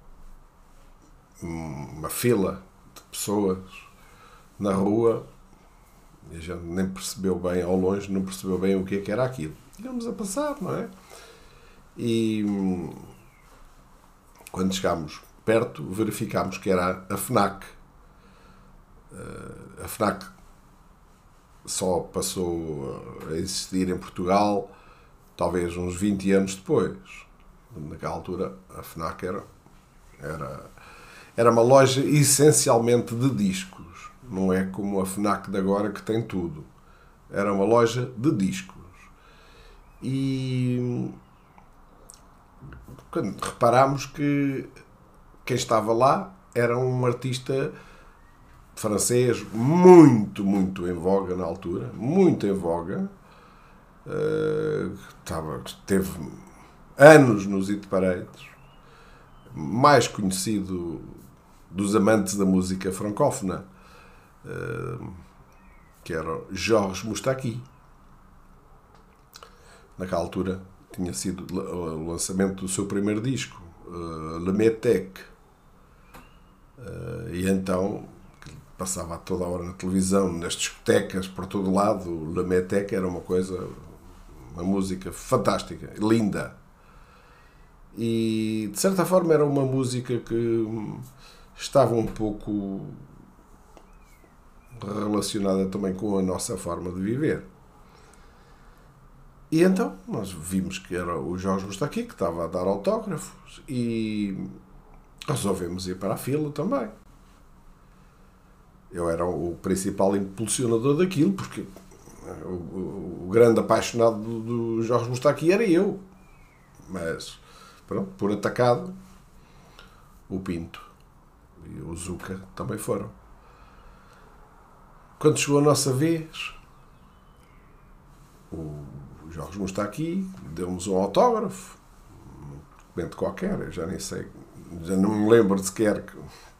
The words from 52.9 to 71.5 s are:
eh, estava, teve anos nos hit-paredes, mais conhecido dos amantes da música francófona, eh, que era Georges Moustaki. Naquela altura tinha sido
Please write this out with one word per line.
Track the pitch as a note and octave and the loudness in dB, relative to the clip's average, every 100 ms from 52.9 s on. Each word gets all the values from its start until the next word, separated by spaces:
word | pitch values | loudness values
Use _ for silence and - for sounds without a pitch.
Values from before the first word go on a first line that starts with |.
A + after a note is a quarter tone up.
| C#3 G3 - - - - - - - - - - | -6 -6 -10 -20 -20 -20 -20 -20 -20 -20 -20 -10
eh, | G1+ G1+ G#2 - G1+ G#1 G1+ G1+ G1+ - - | -4 -2 -2 -2 -2 -2 -4 -6 -8 -16 -18
estava, | - D#2+ D#2 C2 B1+ - - | -10 -8 -8 -10 -12 -14 -2
teve | F#2+ - F2 D2+ - - - - - - - | 0 0 -6 -12 -14 -20 -20 -20 -20 -14 10
anos | D3 D#3 B2+ G2+ F#2+ | 12 12 10 4 0
nos | G2 F#2+ | -2 -2
hit-paredes, | G2+ - F#2+ F#2 F2+ - - - - - - - - - - - - - | -4 -2 0 2 0 -6 -16 -20 -20 -20 -20 -20 -20 -20 -20 -20 -20 -18
mais | - D2+ A2 C#3+ C#3 - | -10 -6 4 8 8 6
conhecido | - G2 F#2 A2+ G#2 F#2 F#2 E2+ D2+ - - - - - - - | 0 -2 -2 -2 -2 -2 -6 -6 -8 -12 -18 -20 -20 -20 -20 -12
dos | F2 G2+ | -4 0
amantes | G#2+ G2+ A2 F#2+ G2+ | 4 4 4 2 0
da | |
música | F#2+ F#2+ F2+ F#2 F#2+ | 4 4 2 -2 -4
francófona, | F#2 G#2 G#2 C#3+ A2 F#2+ D#2+ - - - - - - - _ | -4 -4 0 0 0 -4 -6 -10 -20 -20 -20 -20 -20 -20 _
eh, | - G1+ G1+ G1+ G1+ G1+ - E2+ - - - - - - - - | -12 -10 -8 -8 -8 -10 -12 -16 -20 -20 -20 -20 -20 -20 -20 -20
que | - | -10
era | D#2+ D#2+ D#2+ - | -8 -6 -8 -8
Georges | F#2 G2+ A2 G2 F#2+ | -6 2 2 2 -4
Moustaki. | A2+ G#2 - C3 B2+ A#2 - - - - - - - - - - - - - - - _ _ - - - - - - - | -8 -4 -4 -4 -4 -8 -12 -20 -20 -20 -20 -20 -20 -20 -20 -20 -20 -20 -20 -20 -20 _ _ -20 -20 -20 -20 -20 -20 -12
Naquela | F#2 F2 | -4 -2
altura | F2 F#2 F#2 F#2 - - - | -2 -2 -4 -4 -10 -20 -16
tinha | - F2+ | -8 -6
sido | F#2 G2 F#2 D#2+ | -4 -4 -6 -6